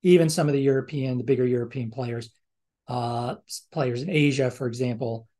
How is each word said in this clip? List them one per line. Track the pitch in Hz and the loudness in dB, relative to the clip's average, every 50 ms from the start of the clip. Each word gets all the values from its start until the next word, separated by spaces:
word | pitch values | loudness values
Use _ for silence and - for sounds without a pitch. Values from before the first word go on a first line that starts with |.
even | - 180 180 175 165 160 | 6 6 6 6 6 4
some | 160 - 160 147 | 2 0 0 2
of | 143 | 2
the | 139 | 2
European, | 135 139 135 135 131 - - 143 131 131 127 | 2 2 2 0 -2 -4 -6 -4 -4 -2 -4
the | 123 | -4
bigger | 117 120 139 123 127 | 0 0 2 2 2
European | 123 123 123 120 117 - 135 120 110 | 0 0 0 -2 -4 -6 -8 -8 -6
players, | 110 127 127 120 117 113 113 - _ _ _ _ _ _ _ _ _ _ _ - | -6 -8 -8 -6 -6 -8 -10 -14 _ _ _ _ _ _ _ _ _ _ _ -8
uh, | 123 123 120 120 120 120 120 123 196 - _ | -6 -4 -4 -4 -4 -4 -4 -6 -8 -10 _
s-, | _ - - _ _ | _ -16 -16 _ _
players | - 165 139 127 120 120 | -4 -2 -2 -2 -2 -4
in | 139 180 | -4 0
Asia, | 196 151 147 143 135 135 131 123 | 2 4 4 4 4 2 0 -2
for | 117 - 135 | -2 -4 -6
example | 123 117 120 131 123 120 110 131 117 117 110 - _ _ | -6 -4 -2 -2 -2 -2 -4 -4 -6 -6 -8 -10 _ _